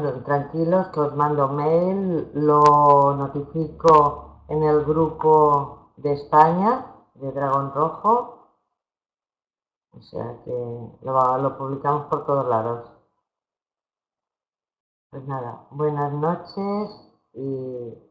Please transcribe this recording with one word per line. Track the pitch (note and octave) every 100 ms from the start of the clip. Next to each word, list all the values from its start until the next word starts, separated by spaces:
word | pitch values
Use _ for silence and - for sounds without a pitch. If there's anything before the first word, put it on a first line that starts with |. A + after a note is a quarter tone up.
| D3 B2
tranquilos, | - C#3+ - D#3+ E3 F#3 F#3
que | D#3
os | C#3+ C#3
mando | D3 D3 C3+
mail, | C#3+ D3+ E3 F#3 G3 F#3+ E3 -
lo | C#3+ D3+ D3 D3 D3 D3 C#3+ C#3
notifico | C#3 C#3 D3 C#3+ D#3+ D3+ - E3 D3+ C#3+ - - - -
en | D3+
el | D#3 D3+
grupo | C#3 D#3 D#3+ - D#3 D#3 D3+ C#3+ C#3+ - _ -
de | D3
España, | C#3+ - D#3 D#3+ F3+ G#3 B3+ - - _
de | _ C3+
Dragón | C3+ C#3 C3+ C#3
Rojo. | C#3 D#3+ - G#3 A#3+ - - _ _ _ _ _ _ _ _ _ _ _ _ _ _ _
O | -
sea | - - A2+ A#2+
que | - B2 A#2+ A#2+ A2+ -
lo, | - C3 B2+ C3
lo | C#3 C3
publicamos | C3+ C3+ C#3+ D3 D3
por | D3+ -
todos | C#3 B2
lados. | A2+ A#2 A#2 - _ _ _ _ _ _ _ _ _ _ _ _ _ _ _ _ _ _ _ _ _ _
Pues | C3+ C3+
nada, | C3+ A#2+ - -
buenas | C#3+ D3+ D3 C#3+
noches | C#3+ D#3 F3 - G3+ G3 G3+ G#3 - _ _ _
y | - C3+ C3 C3 B2 A#2+ A2+ _